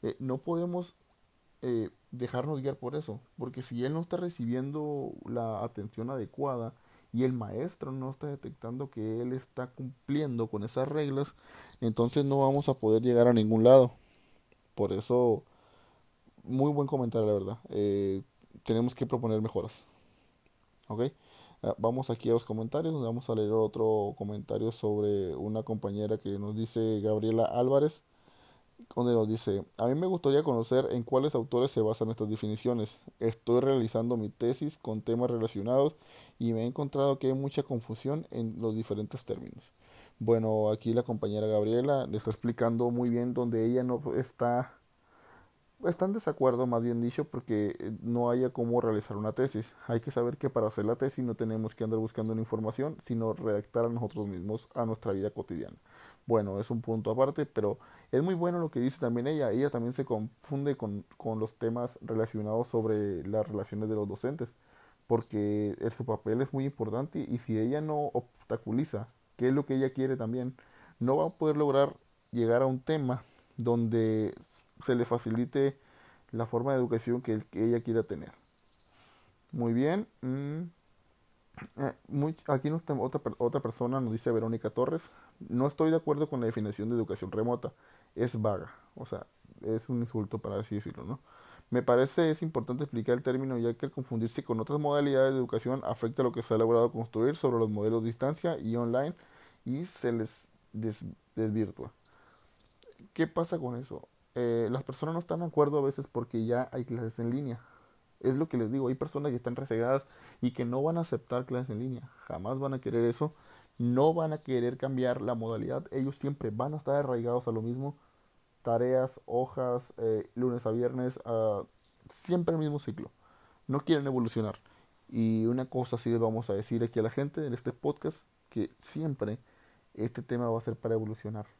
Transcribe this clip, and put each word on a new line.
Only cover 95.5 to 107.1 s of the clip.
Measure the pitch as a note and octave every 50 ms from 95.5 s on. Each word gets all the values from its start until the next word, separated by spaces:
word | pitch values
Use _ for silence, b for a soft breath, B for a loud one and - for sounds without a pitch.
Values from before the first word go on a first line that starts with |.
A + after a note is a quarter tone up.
| - A2+ - B2 B2+ C3+ -
afecta | - A2+ - - A2+ - -
lo | C3 B2
que | A#2 A#2+ A2+
se | - A2+
ha |
logrado | A2 A2+ A2+ A#2 A#2 A#2 A#2
construir | - A2+ A2+ A2+ - A2 A2+ C3 D3+
sobre | D#3+ - C#3 A#2+
los | A#2 A2+ G#2+
modelos | G#2+ G#2 G#2 A2 A#2 A#2 A2
de | A#2
distancia | A2+ - B2+ C3+ D#3 D#3+ - E3+ E3 -
y | C#2+ A2 A2+
online | A#2+ A#2+ A#2 A#2 B2+ C#3 D#3+ F3 B B B B B B B B B B
y | B2 B2 C#3 F3
se | F#3 - - - B2
les | A#2+ A#2 A2 A#2 - - - _ _ _ _ _
des-, | - G#2+ A2 A2+ G#2+ - - - - _ _ _ _
desvirtúa. | - A2 A2 G#2 A2 A2 G2 - - - - - _ _ b b b b b b b b b b b b b _ _ - - - _ - - _
¿Qué | - D#3+
pasa | E3 - F3 E3+ E3+ -
con | D#3+ C#3 B2 B2 A#2+
eso? | C3+ - - - - _ _ _ _ _ _
Eh, | B2 B2 A#2+ A#2 A#2 A#2 G#2+
las | A#2+ C3+ C#3
personas | - C3+ - - D3+ E3
no | E3+
están | E3+ - E3 D#3+
de | F3
acuerdo | E3 - D3+ D3 C#3+ D3 D3+
a |
veces | C#3 C#3 C3+ - C#3
porque | - _ A#2+ A#2 - - A2+ A2+
ya | A2+ A#2+ B2 B2+ -
hay | - C3 A#2+
clases | - B2 A2+ A#2 A2+